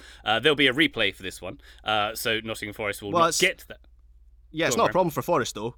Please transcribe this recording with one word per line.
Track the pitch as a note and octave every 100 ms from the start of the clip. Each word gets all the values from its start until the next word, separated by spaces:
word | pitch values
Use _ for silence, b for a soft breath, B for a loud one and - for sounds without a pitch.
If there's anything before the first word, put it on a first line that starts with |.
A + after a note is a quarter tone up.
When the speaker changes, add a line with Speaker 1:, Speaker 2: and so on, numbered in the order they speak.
| B B
Speaker 1:
Uh, | A2 A2
there'll | C3+ C#3+
be | C#3
a |
replay | B2+ D#3+ - G#2
for | -
this | F#2+ -
one, | F2 - B B
uh, | - G#2+ G#2 A2
so | B2 A2
Nottingham | A2+ A2 G#2+
Forest | G2+ G#2 G2+
will | G#2
Speaker 2:
Well, | E3+
Speaker 1:
not | E3
Speaker 2:
it's | D#3
Speaker 1:
get | F3+ E3 -
that. | - - - - - - - -
Speaker 2:
Yeah, | D#3 D#3+
it's | B2
Speaker 1:
Go |
on, |
Speaker 2:
not | G#3
a |
Speaker 1:
Graham. |
Speaker 2:
problem | E3+ F3+
for | C#3
Forest, | B2 E3 A2+
though, | G#2 A2